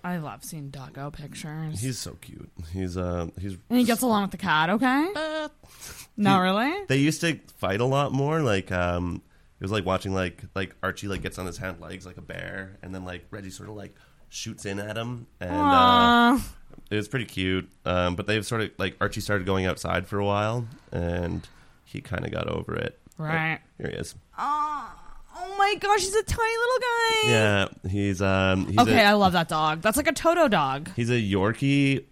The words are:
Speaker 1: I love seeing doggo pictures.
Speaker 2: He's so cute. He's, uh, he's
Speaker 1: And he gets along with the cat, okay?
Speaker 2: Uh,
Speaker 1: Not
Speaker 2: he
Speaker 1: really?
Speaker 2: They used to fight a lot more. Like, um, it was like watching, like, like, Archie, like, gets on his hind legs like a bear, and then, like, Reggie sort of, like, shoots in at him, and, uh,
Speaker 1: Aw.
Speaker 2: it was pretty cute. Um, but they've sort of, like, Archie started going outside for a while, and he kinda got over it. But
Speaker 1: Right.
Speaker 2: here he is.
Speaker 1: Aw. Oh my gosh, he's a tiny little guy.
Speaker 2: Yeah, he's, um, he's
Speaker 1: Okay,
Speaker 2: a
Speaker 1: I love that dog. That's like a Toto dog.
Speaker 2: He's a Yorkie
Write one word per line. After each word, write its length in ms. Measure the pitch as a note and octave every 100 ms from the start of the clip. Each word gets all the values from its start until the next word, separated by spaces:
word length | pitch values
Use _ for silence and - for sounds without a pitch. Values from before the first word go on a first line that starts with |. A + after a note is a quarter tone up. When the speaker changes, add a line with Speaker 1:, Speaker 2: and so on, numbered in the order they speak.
Speaker 1:
I 140 | F3+ F3+
love 280 | D3 G2+
seeing 240 | - D#3+ C#3
doggo 420 | C#3 B2+ - C#3+
pictures. 680 | - D3 - D#3 D#3 D#3+ B2
Speaker 2:
He's 160 | B2+ B2
so 140 | - -
cute. 280 | - - - - D#2+
He's, 240 | F#2 F#2 F2+
uh, 300 | F2+ F2 E2+ -
he's 180 | G2 F2+ _
Speaker 1:
And 100 | B3
he 40 |
gets 180 | A#3+ A#3
along 200 | B3+ G#3+
with 80 | G3
the 60 | F3+
cat, 320 | F#3+ D#3 E3
okay? 420 | G#3 C4 C4+ E4+
Speaker 2:
Uh, 360 | F4 D#4 D#4 D4+ _ - - - - -
Speaker 1:
Not 220 | - G2+ F#2+
Speaker 2:
he 40 |
Speaker 1:
really? 440 | F2+ F#2+ - - G4+
Speaker 2:
They 100 | C3+
used 220 | D3 D#3
to 160 | E3+ D3+ - -
fight 240 | F#2+ G2+
a 40 |
lot 280 | B2 C#3 C#3+
more. 280 | C3 C#3 D#3+
Like, 300 | C3+ G2 F#2
um, 500 | F#2 F2 F2 F2 E2+ _ _ _ _
it 20 |
was 80 | F#2+
like 140 | G#2+
watching, 280 | F#2 F#2+ G2
like, 300 | F#2+ F2+ - -
like, 180 | G2 F#2+ -
Archie, 280 | F#2+ F2+ G2+
like, 120 | F2+
gets 160 | - -
on 80 |
his 120 | F#2 E2
hind 240 | F#2 E2+
legs 240 | E2 F#2
like 100 | F2+ F2
a 40 |
bear, 560 | F2 F2+ F2+ F#2+ F#2+ -
and 140 | F#2
then, 80 | F#2
like, 220 | F#2 F2+ -
Reggie 200 | G#2+ F#2+
sort 180 | F2+ F#2+
of, 80 |
like, 180 | G#2 G2+ - - _ -
shoots 360 | - A2+ G#2+
in 140 | G#2 G2
at 160 | G#2 G#2+
him, 300 | A#2 A#2+ A#2+ _
and, 100 | F2+
uh, 40 | D4
Speaker 1:
Aw. 960 | D4 C4 B3 A#3+ A#3+ A#3+ A#3+ B3+ - - - - -
Speaker 2:
it 60 |
was 140 | G#2 G#2
pretty 160 | C3
cute. 440 | G2+ - F#2 F#2 F2 _
Um, 320 | - F2+ F2+
but 100 | F2+
they've 200 | G2+ G#2+
sort 160 | G2 A2+
of, 100 | G#2 -
like, 180 | F#2+ -
Archie 180 | G2+ A2
started 240 | G#2 G#2
going 200 | F#2 F#2+
outside 420 | F#2 - E2+ F2 F#2+
for 100 | G2+
a 80 |
while, 400 | G2+ G2+ G#2+ A#2+ A2+ - -
and 520 | F2 E2+ E2+ F2 F2 - - - _
he 160 | _ -
kinda 300 | - F2 E2
got 180 | - G1+
over 260 | G1+ -
it. 240 | - - - - -
But 60 |
Speaker 1:
Right. 340 | D#3 D#3+ D#3+ D#3 _ -
Speaker 2:
here 120 | -
he 80 | -
is. 180 | - - _ -
Speaker 1:
Aw. 580 | B3+ D4+ D4+ D4 A3 F3 - - - E4
Oh 140 | F4+ G4+
my 180 | G4+ G4
gosh, 220 | G4 G#4
he's 140 | F#4+
a 80 | G#4
tiny 340 | - - A4+ A4+
little 220 | A#4+ B4+
guy. 500 | B4 A#4 A4+ A4+ -
Speaker 2:
Yeah, 360 | A2 G#2+ G2+ G2 - F#2
he's, 320 | G2+ G2+ F#2
um, 440 | G2 F#2+ F#2+ F#2+ -
he's 120 | G2
Speaker 1:
Okay, 200 | A#3+ A#3
Speaker 2:
a 100 | G3+
Speaker 1:
I 40 |
love 200 | G#3 F#3+
that 140 | F3 E3
dog. 340 | D#3 D#3 D#3+
That's 140 | G#3+ A#3+
like 100 | D#4
a 40 |
Toto 340 | C#4 E4 F4 D4
dog. 400 | G3 C3+ C#3 E3
Speaker 2:
He's 140 | - A#2
a 40 | A#2+
Yorkie 840 | G#2 G2 G2+ A#2 C#3 C#3 C#3 C3+ -